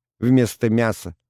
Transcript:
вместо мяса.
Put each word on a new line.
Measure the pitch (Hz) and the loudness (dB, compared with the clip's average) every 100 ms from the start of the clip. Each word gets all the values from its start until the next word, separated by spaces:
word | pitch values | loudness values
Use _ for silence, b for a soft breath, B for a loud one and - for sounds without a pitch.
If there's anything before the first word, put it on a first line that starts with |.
| _ _ | _ _
вместо | 117 131 117 - 117 | 2 2 2 -2 -2
мяса. | 113 117 101 90 82 | 0 -2 -4 -12 -18